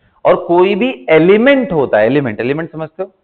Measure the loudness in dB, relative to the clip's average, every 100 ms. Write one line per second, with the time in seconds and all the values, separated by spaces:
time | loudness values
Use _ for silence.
0 | _ _ -2 0 0 0 2 0 -4 -4
1 | 0 2 4 4 4 2 0 -2 0 0
2 | 2 0 -2 -4 -4 -4 -8 -12 -14 -12
3 | -14 _